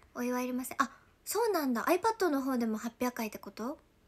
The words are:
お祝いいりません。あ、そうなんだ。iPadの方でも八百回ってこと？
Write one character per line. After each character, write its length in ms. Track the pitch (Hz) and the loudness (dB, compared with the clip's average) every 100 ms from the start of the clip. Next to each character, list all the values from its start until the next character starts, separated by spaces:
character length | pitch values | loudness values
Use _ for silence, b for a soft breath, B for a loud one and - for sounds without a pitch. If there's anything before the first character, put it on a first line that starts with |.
| b - | b -6
お 80 | |
祝 180 | 247 247 | -2 -2
い 40 | 254 | -2
い 20 | |
り 60 | |
ま 100 | 254 | -4
せ 100 | 254 | -4
ん。 80 | - | -2
あ、 80 | 262 B B _ - | -2 B B _ -4
そ 200 | 403 466 | 0 2
う 40 | |
な 140 | 359 285 | 2 2
ん 80 | |
だ。 100 | 233 - | 0 4
iPad 440 | 359 453 453 370 | 4 4 2 2
の 120 | 277 | 2
方 160 | 269 254 | 0 0
で 80 | 233 | 0
も 120 | 214 | -2
八 160 | 233 - | -6 -4
百 140 | 247 | -4
回 140 | 240 220 | -2 -6
っ 20 | |
て 80 | - | -8
こ 140 | - | -14
と？ 260 | - 226 302 _ _ | -10 -8 -8 _ _